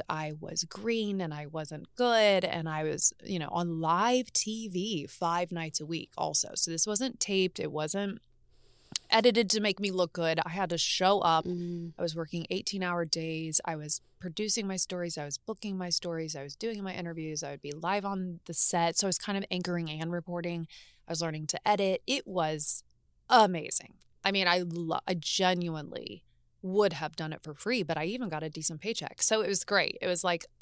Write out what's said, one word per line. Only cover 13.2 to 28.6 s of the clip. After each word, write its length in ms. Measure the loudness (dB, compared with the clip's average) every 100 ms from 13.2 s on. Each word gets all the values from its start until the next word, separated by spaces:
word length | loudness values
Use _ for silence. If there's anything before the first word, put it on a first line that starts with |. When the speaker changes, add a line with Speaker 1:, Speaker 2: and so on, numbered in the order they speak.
| -2 -4 2 0 2
Speaker 1:
I 100 | -6
was 260 | -2 -4 _ _
producing 480 | -10 -4 -2 -2 -2
my 80 | -2
stories. 420 | -4 -4 -4 -6
I 80 | -8
was 140 | -8
booking 380 | -8 -8 -6 -6
my 120 | -2
stories. 460 | -2 -2 -6 -6 -8
I 80 |
was 120 | -10 -8
doing 280 | -6 -6
my 100 | -6
interviews. 480 | -6 -8 -6 -6 -6
I 100 | -8
would 100 | -10
be 100 | -10
live 340 | -6 -2 -2 -2
on 340 | -4 -6 -8 -6
the 80 |
set. 440 | 2 4 6 2 4
So 100 | 2
I 20 |
was 80 | 2
kind 200 | 0 -4
of 80 | -2
anchoring 400 | -4 -2 -2 -4
and 220 | -6 -4
reporting. 560 | -4 -6 -6 -4 -6 -8 -12 -20 _ -8
I 40 |
was 100 | -4
learning 260 | -2 -4 -6
to 200 | -2 2
edit. 360 | 4 4 0 0
It 220 | -2 -2
was 560 | -2 0 0 2 2 0 _ _ _ 6
amazing. 640 | 8 8 4 0 -2 -2 -20 _ _
I 80 | 0
mean, 160 | 2 4
I 120 | 4
lo-, 400 | 2 -4 -2 -2 0
I 60 | -2
genuinely 1080 | -2 2 4 4 0 -4 -8 -10 -12 -14 _ _ _ _
would 320 | -4 4 4
have 220 | 2 -6 -6
done 160 | -8
it 120 | -8
for 100 | -12
free, 300 | -8 -2 0
but 140 | 0 0
I 80 | -2
even 220 | -4 -4
got 160 | -4
a 60 | -6
decent 320 | -4